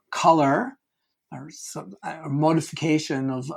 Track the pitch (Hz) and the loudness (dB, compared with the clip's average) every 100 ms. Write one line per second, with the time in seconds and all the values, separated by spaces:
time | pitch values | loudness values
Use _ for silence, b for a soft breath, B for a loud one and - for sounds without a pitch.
0 | - - 180 160 139 156 254 - _ _ | -10 2 4 6 6 2 0 -8 _ _
1 | _ _ - 131 151 - - 139 - - | _ _ -16 -16 -14 -16 -14 -14 -14 -14
2 | 180 160 156 139 156 160 - - 156 151 | -12 -10 -4 2 4 2 0 -4 2 2
3 | 151 135 135 131 135 | 0 -2 -2 -4 -6